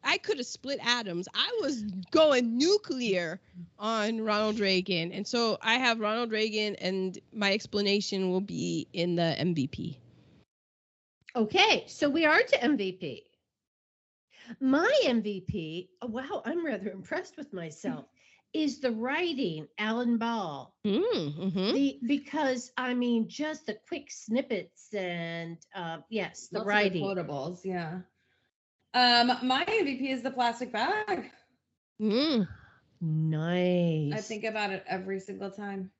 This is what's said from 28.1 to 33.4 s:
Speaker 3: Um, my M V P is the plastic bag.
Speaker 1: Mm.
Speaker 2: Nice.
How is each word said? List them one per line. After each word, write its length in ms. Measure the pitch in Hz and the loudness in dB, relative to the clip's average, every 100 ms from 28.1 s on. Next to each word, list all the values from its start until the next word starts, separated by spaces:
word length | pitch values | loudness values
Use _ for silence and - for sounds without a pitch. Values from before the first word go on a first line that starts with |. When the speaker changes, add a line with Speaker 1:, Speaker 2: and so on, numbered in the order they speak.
| _ _ _ _ _ _ _ _ | _ _ _ _ _ _ _ _
Speaker 3:
Um, 380 | 247 247 240 240 240 254 | 4 6 6 6 2 2
my 200 | 262 349 | 2 2
M 160 | 440 | 2
V 120 | 294 262 | 2 0
P 140 | 269 | -2
is 100 | 262 | -2
the 100 | 247 | -4
plastic 400 | 254 240 233 254 | 0 0 0 -4
bag. 600 | 214 262 415 415 349 - - _ _ _ _ _ _ | -2 0 0 -2 -4 -4 -16 _ _ _ _ _ _
Speaker 1:
Mm. 460 | 214 214 302 254 185 - - _ _ _ | 0 2 4 2 0 -4 -20 _ _ _
Speaker 2:
Nice. 1120 | 165 156 160 156 | -2 0 0 0